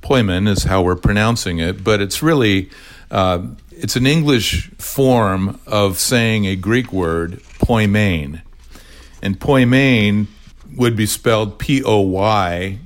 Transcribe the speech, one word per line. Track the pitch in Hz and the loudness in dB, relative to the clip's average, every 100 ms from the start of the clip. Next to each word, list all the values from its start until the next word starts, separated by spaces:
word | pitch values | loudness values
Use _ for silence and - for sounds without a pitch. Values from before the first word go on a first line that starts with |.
Poimen | - 139 107 90 104 | 2 2 2 2 0
is | 98 | 0
how | - 95 | 0 2
we're | 90 | 2
pronouncing | 87 - 104 110 117 - 85 | 0 0 2 0 0 -4 -4
it, | 82 95 | -4 -4
but | 98 107 | -2 0
it's | 98 - | 0 -2
really, | 156 156 110 98 92 - - - - | 0 2 2 0 -2 -14 -20 -20 -8
uh, | 110 92 90 107 120 - | -2 0 0 -4 -14 -20
it's | - 107 | -12 -6
an | 123 131 | -2 2
English | 160 147 131 101 - - - | 2 2 2 0 -4 -6 -12
form | - - 135 123 104 95 98 95 | -12 0 2 4 2 0 -2 -6
of | - 107 101 90 | -4 0 0 0
saying | - 127 113 110 | -2 0 0 0
a | 98 | -2
Greek | 95 95 120 120 | -4 -2 -2 -2
word, | 95 85 82 85 90 - - | -4 -2 -2 -4 -10 -18 -4
poimen. | - 117 107 104 104 85 71 80 - - - - - - - - | 0 2 2 2 2 0 -4 -12 -18 -20 -20 -20 -20 -20 -20 -10
And | 98 98 | -6 -6
poimen | - 135 123 131 135 123 104 104 107 - - - - | 0 2 4 4 4 2 2 0 -2 -8 -20 -20 -20
would | - 123 | -2 0
be | 110 | 0
spelled | 107 - - 110 110 92 | -2 -2 0 0 0 -6
P | - 135 | -2 -2
O | 131 107 | 2 2
Y | 98 92 101 107 92 87 95 98 | 2 0 0 2 0 -2 -6 -8